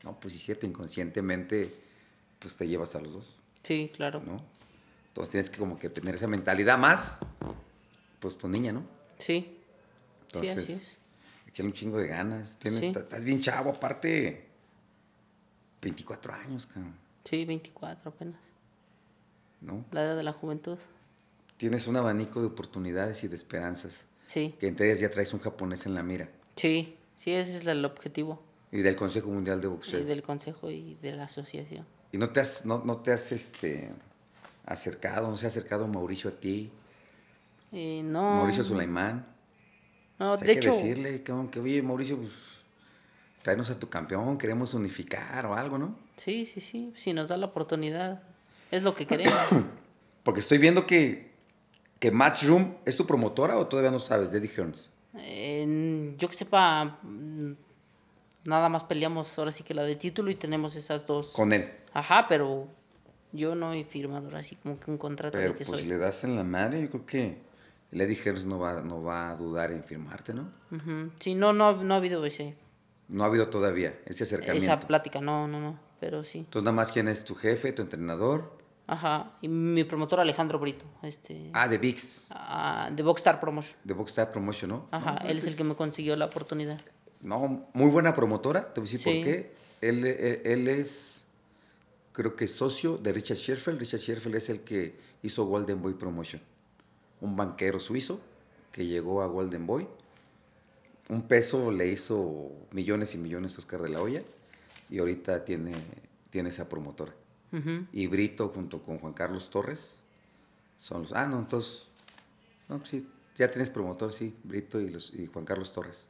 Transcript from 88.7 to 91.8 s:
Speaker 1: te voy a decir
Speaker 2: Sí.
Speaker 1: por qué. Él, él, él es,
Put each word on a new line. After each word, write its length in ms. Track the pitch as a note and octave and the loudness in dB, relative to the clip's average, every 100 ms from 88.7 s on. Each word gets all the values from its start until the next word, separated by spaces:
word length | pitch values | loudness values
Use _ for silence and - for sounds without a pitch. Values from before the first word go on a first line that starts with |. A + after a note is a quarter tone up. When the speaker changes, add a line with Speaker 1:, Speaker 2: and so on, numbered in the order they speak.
Speaker 1:
te 80 | A#2 | -6
voy 80 | G#2 | -6
a 40 | |
decir 80 | A#2+ | -2
Speaker 2:
Sí. 40 | |
Speaker 1:
por 200 | E3 D#3+ | 0 2
qué. 280 | E3 F3 F#3 - - - | 2 -2 -4 -16 -20 -2
Él, 240 | A2+ A#2+ B2+ | 2 2 2
él, 340 | - A#2+ - | 2 0 2
él 240 | A#2 B2 B2+ | 2 2 2
es, 540 | C#3 C#3 - - - - _ _ _ _ _ | 2 -2 -6 -12 -16 -20 _ _ _ _ _